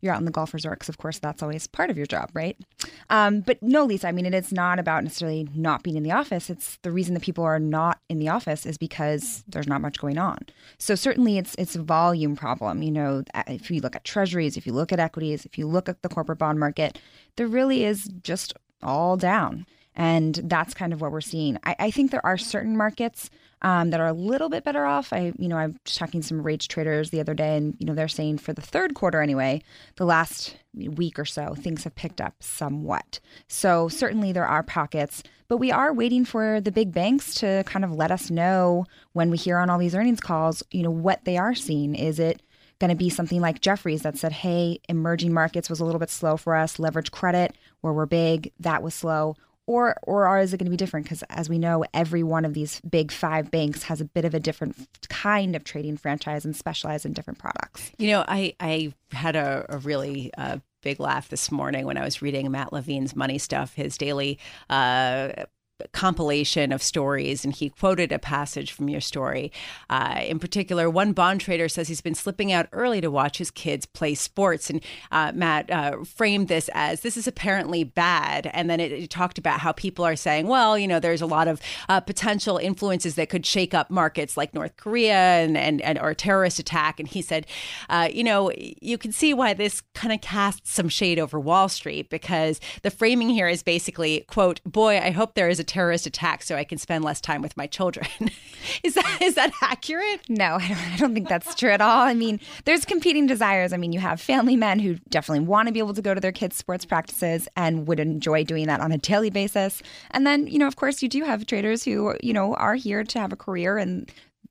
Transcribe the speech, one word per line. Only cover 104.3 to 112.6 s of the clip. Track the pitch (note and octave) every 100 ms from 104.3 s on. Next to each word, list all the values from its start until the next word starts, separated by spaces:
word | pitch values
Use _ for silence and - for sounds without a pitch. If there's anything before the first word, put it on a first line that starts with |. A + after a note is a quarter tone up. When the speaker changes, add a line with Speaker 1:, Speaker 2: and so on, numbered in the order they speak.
| C4 A#3+ B3
Speaker 1:
men | G#3+ G3
who | G3+ E3+ -
definitely | E3 - D3+
wanna | E3 G#3 A3+
be | A3+
able | G#3+
to | G3+
go | G3+
to | F#3+
their | F#3
kids' | F#3 F#3 -
sports | - F3+
practices | - E3 - - E3+ E3 E3 -
and | E3 E3 D3+
would | D#3
enjoy | D#3 D#3 D#3 D#3
doing | D#3 D#3+ D#3
that | D3
on | D#3+
a | D#3
daily | - G#3 A3
basis. | G3 G3 G3+ G3 - - - -
And | - C#4
then, | D4 D4
you | D4
know, | C#4
of | C4
course, | C#4 C4+
you | B3+
do | C4+
have | D#4 A3 A3
traders | G#3+ G#3 A#3
who, | C4+ G#3 G#3 -
you | -
know, | G#3+ G3
are | -